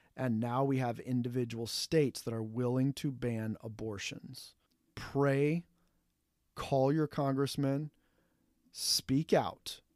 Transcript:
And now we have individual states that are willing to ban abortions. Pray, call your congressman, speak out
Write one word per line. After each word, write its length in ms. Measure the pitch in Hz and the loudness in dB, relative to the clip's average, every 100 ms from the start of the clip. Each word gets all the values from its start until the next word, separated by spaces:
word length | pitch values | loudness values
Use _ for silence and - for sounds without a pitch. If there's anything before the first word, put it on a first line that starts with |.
| _ - | _ -4
And 220 | 127 110 | 0 0
now 240 | 120 123 | 0 0
we 160 | 139 131 | 2 2
have 220 | 123 113 | 0 -4
individual 680 | - 127 120 127 120 117 113 | -2 -2 0 -2 -4 -4 -6
states 540 | - - 160 135 - | -6 0 2 2 0
that 140 | - | -6
are 80 | 113 | -4
willing 500 | 110 113 123 127 135 | -4 -2 0 2 2
to 160 | 135 151 | 0 -6
ban 460 | 123 123 113 110 107 | -2 -2 -2 -4 -6
abortions. 920 | 117 104 110 98 - - - 127 - _ _ _ _ | -8 -8 -6 -6 -8 -10 -14 -16 -18 _ _ _ _
Pray, 680 | - - 139 139 139 147 170 - _ _ _ _ _ _ _ _ | -14 -4 2 4 4 4 2 -4 _ _ _ _ _ _ _ _
call 380 | - - 135 135 | -12 0 4 4
your 140 | 156 151 | 4 0
congressman, 840 | - 139 135 139 - 139 139 151 _ _ _ _ _ _ _ _ | 0 0 2 0 2 0 0 -4 _ _ _ _ _ _ _ _
speak 640 | - - - - 135 165 | -6 0 0 2 0 4
out 480 | 170 98 - - - _ | 4 4 -6 -14 -14 _